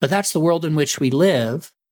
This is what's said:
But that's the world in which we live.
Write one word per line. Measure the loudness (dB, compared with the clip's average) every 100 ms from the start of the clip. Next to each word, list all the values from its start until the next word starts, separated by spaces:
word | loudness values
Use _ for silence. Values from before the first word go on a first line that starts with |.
But | -2
that's | 0 -2
the | 0
world | 0 0
in | 0
which | 0 -2 -2
we | 0
live. | 2 2 2 -2 -4 -10 _ _